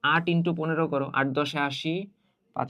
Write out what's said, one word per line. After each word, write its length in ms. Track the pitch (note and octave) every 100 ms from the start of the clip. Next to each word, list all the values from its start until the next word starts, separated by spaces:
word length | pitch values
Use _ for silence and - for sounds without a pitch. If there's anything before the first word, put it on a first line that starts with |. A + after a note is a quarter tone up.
আট 220 | C#3+ E3 E3+
into 180 | E3+ E3+ D#3
পনেরো 260 | D#3 D#3+ D#3
করো, 140 | C#3 C3+ C3+
আট 80 | C#3 C3+
দশে 220 | C#3+ D3 C#3+
আশি, 240 | C#3 D#3+ F3 G3+ _ _ _ _ -
পাঁচ 140 | C3